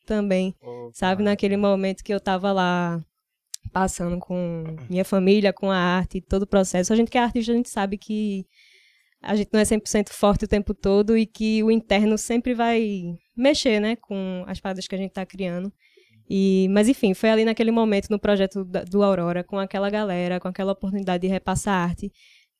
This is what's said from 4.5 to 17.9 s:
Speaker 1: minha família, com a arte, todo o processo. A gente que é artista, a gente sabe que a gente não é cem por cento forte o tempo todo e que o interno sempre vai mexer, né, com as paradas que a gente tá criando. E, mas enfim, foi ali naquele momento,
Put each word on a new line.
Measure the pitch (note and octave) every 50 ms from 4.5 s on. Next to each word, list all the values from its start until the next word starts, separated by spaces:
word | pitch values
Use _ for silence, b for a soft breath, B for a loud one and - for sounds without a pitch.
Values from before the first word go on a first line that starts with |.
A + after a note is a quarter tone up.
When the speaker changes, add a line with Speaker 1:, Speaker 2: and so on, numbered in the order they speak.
| E3+ E3 D#3+ D#3+ D#3+ D#3+ B2 -
Speaker 1:
minha | F3+ F3+ F#3+
família, | F#3+ - G3 F#3 F#3+ G3 G#3+ G3+ G3
com | F#3 - - G3
a | F#3+ F#3
arte, | F3 F3+ F3 F#3 F3+ - - F#3+
todo | - _ - G3 G3+
o | -
processo. | - G3+ F#3+ F#3 - F3+ F#3 - A3
A |
gente | A3 A#3 A3+
que | - B3+
é |
artista, | A#3+ A#3+ A3+ B3 A3+ A3+
a | A#3
gente | A#3 A#3+ -
sabe | - A3+ G3 G3 G3 G3+
que | - - G#3+ G#3+ G#3+ G#3 G3 F#3+ F#3+ b b b b b b b b b b b b b b b -
a | - G3+
gente | G#3 G3+ G3+
não | - G#3+
é | G#3+
cem | G3+ A3+ G#3
por | G#3 -
cento | - G#3+ G3+ - -
forte | - - G3+ G3+ E3 -
o | G#3
tempo | - G#3 G3+ - G#3
todo | - - G3+ G3 G3+ G#3 G3+ A3+ A3+
e | A3+
que | G#3+ - - A3 A3 A3 A3 G#3+
o | A3
interno | A3+ A3+ A3 - G3 G3 G#3+ G#3+ G#3+
sempre | G#3 - - A#3 A#3+ A#3+ B3+ B3
vai | A3+ A#3 A#3 A#3 A3+ A3+ G#3+ G3+ F#3+ F3 E3+ E3+ E3 _ _ _
mexer, | - B3 C#4 D4+ D4 - C4 A3 G#3+
né, | G#3 A3 A#3
com | A#3 - _ G#3 G3 F#3+ F#3+ F#3 F3+ F3+
as | - F#3+ -
paradas | - G3 F#3 F#3 F#3 -
que | -
a | F#3
gente | F#3+ F#3 -
tá | G3+ F#3+
criando. | - - F#3+ G3 F3+ F3 F3+ F#3 G3+ - b b b b b b b b A2 b _
E, | - G3 F#3+ G3 F#3+ F#3+ F#3+ F#3
mas | G3 G3+ G#3+ A3+
enfim, | C4+ - - G3+ F#3
foi | - - A3
ali | A3 A3 A3
naquele | A3+ A3+ - A#3 A3+
momento, | A3+ A#3 A3+ A3